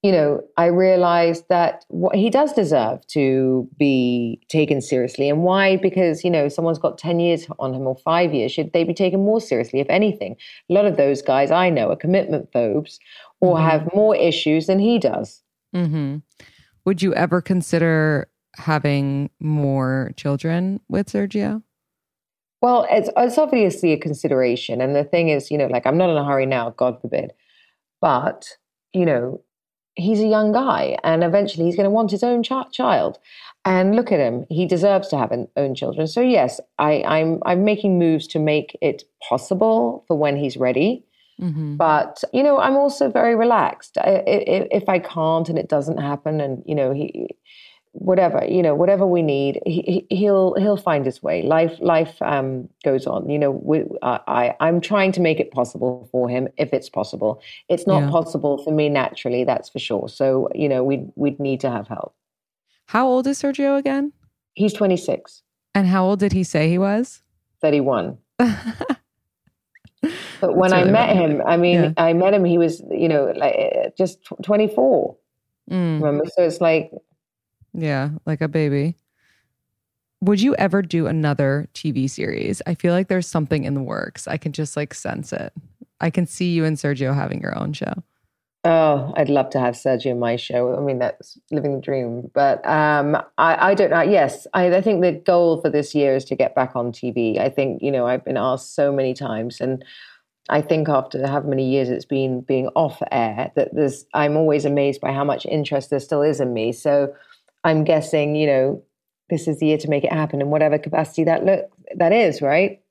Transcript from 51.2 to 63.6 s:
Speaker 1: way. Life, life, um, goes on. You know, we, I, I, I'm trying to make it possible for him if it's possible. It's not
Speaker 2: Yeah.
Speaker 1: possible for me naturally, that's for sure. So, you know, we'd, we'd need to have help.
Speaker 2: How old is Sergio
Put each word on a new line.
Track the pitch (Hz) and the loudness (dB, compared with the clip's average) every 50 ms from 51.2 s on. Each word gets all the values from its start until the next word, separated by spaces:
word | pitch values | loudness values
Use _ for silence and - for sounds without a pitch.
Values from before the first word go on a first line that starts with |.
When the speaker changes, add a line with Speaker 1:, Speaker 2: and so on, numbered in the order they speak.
Speaker 1:
way. | - 151 160 175 | -4 -4 -2 0
Life, | 80 127 160 160 170 165 165 - | 2 4 4 4 4 2 0 -2
life, | - 170 165 160 165 160 - _ | 0 2 2 2 2 0 -4 _
um, | - - 147 139 131 135 131 127 123 - _ _ - | -4 -2 -2 -2 -2 -4 -6 -8 -10 -14 _ _ -2
goes | 151 135 131 131 | 0 0 0 -2
on. | - 123 - - - | -4 -4 -4 -4 -2
You | 147 147 | -2 0
know, | 147 139 | 0 0
we, | 135 - - 143 151 156 - - - - | 0 -2 -2 0 0 0 0 -4 -8 -4
I, | - 123 120 - - | -2 -2 -2 -2 -4
I, | - - 120 123 120 120 - | -2 0 0 0 0 0 0
I'm | 156 160 170 175 | 0 2 2 0
trying | 165 - 208 202 190 190 | 0 0 0 2 2 2
to | 185 185 | 2 2
make | 175 160 156 - | 0 0 2 0
it | - - | -2 -4
possible | - 131 123 123 - - - 127 123 123 123 - | -2 -4 -4 -4 -4 -4 -4 -4 -4 -6 -12 -6
for | - 127 123 120 | -2 -2 -2 0
him | 123 127 131 - _ | -2 -4 -4 -6 _
if | - 151 - | -4 -4 -2
it's | 139 131 - - | -2 -4 -4 -6
possible. | - - 107 - - - - 107 - - - - - - _ - | -6 -6 -6 -6 -6 -4 -2 -4 -4 -4 -12 -20 -20 -20 _ -2
It's | 180 170 175 | -2 0 2
not | 196 190 160 143 | 2 2 2 2
Speaker 2:
Yeah. | 139 | 2
Speaker 1:
possible | 156 170 165 165 - 143 147 143 143 139 143 | 0 0 -2 -2 -6 -4 -2 -2 -2 -2 -2
for | 156 | -2
me | 156 151 151 147 | 0 0 0 0
naturally, | 143 135 127 - - - - 127 123 123 127 | 0 0 -2 -4 -6 -8 -6 -4 -2 -2 0
that's | 135 123 120 - - | 0 -2 -2 -6 -10
for | _ 135 | _ -12
sure. | - - 110 98 - - | -6 -4 -4 -4 -4 -8
So, | - - 139 135 131 131 - - - | -4 -2 0 0 2 0 0 -2 -2
you | - 151 143 | -2 -2 0
know, | 135 127 | 0 0
we'd, | 127 139 139 131 - 131 _ | 0 0 -2 -2 -4 -12 _
we'd | - 147 143 143 143 | -2 -2 -2 -2 -2
need | 143 139 135 131 | -4 -4 -4 -2
to | - 131 | -4 -4
have | 117 107 101 - | -4 -6 -8 -10
help. | 110 - - - _ _ _ _ _ _ _ _ _ _ _ _ _ _ _ _ | -10 -10 -10 -14 _ _ _ _ _ _ _ _ _ _ _ _ _ _ _ _
Speaker 2:
How | - 226 254 | 0 0 2
old | 262 254 254 247 | 2 2 2 0
is | 269 277 - | 0 -4 -2
Sergio | - 285 269 - | -2 -4 -2 0